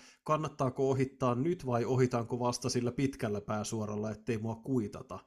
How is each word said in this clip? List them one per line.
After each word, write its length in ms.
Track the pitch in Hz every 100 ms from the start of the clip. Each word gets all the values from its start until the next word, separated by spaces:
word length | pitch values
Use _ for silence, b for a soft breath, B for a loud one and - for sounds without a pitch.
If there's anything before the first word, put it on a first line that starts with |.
| b b
kannattaako 640 | - 156 151 - 135 - 135
ohittaa 460 | 131 135 - 127 120
nyt 300 | 160 180 127
vai 200 | 117 113
ohitaanko 540 | 127 123 120 110 120
vasta 300 | 123 123 120
sillä 220 | 123 120
pitkällä 500 | 131 135 - 110 104
pääsuoralla, 680 | - 107 104 110 104 104 107
ettei 260 | 104 - 113
mua 180 | 113 113
kuitata. 640 | - 127 101 80 - 95